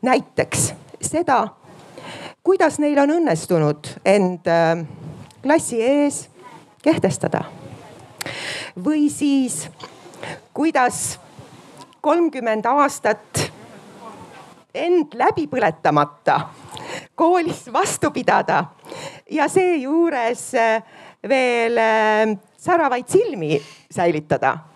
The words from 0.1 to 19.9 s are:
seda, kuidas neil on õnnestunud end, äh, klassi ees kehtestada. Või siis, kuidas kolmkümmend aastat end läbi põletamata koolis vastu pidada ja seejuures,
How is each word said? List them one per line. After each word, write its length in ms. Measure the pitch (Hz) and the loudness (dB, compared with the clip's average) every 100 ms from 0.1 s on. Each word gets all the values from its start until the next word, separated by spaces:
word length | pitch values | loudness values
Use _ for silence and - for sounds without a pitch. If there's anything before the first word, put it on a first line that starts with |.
| 254 - - 127 - - - - - | 0 0 -4 -4 -2 -4 -6 -20 -12
seda, 400 | - 302 339 247 202 - - - - - - - - - | -6 -4 0 0 0 -8 -20 -20 -20 -20 -18 -16 -16 -6
kuidas 360 | - 381 330 - | 0 2 2 2
neil 200 | 294 285 | 0 4
on 140 | 285 330 | 4 2
õnnestunud 720 | 311 165 - 175 156 147 - - | 2 0 0 2 2 -2 -8 -4
end, 420 | - 202 185 180 175 | 2 4 2 -2 0
äh, 400 | 170 165 165 160 - - - - - | 2 2 0 -4 -12 -16 -16 -20 -10
klassi 400 | 262 320 - 233 | 0 0 2 -2
ees 400 | 233 285 285 - - - - - - _ | 2 2 2 -2 -14 -20 -20 -20 -20 _
kehtestada. 640 | 185 214 185 - 165 165 - - - - - - - - - - - - - - | 0 2 0 -2 -2 -2 -6 -14 -18 -20 -20 -20 -20 -14 -12 -10 -10 -10 -12 -6
Või 320 | 180 302 294 | -2 2 2
siis, 560 | - 294 277 254 - - - - - - - - - _ | 2 0 2 0 -4 -12 -16 -20 -20 -20 -16 -14 -14 _
kuidas 640 | - 311 294 247 - - - - - - - - - - _ | -2 0 2 0 0 -8 -10 -18 -20 -20 -20 -20 -20 -20 _
kolmkümmend 680 | 302 330 339 269 233 220 220 | 0 2 2 0 -2 -2 0
aastat 840 | 277 285 - 220 214 - - - - - - - - 220 - - - - - _ | 2 2 0 -2 -2 -4 -6 -6 -8 -20 -20 -20 -20 -20 -20 -20 -20 -20 -20 _
end 400 | 220 330 359 302 | -6 2 2 2
läbi 320 | 226 294 440 294 | 0 0 0 -4
põletamata 920 | 262 202 160 170 151 143 - - 139 - - - - - - - | 0 0 0 0 2 0 -2 0 0 -2 -14 -20 -18 -14 -14 -14
koolis 580 | - 330 359 339 - - | 0 2 2 0 -6 -6
vastu 380 | 233 403 - 302 | -2 -2 -2 -2
pidada 540 | 294 240 - - - 175 - - - - - - | 0 0 0 2 -2 -2 -10 -18 -16 -14 -16 -8
ja 180 | 311 294 | -2 0
seejuures, 1040 | 370 359 330 262 | 2 2 0 0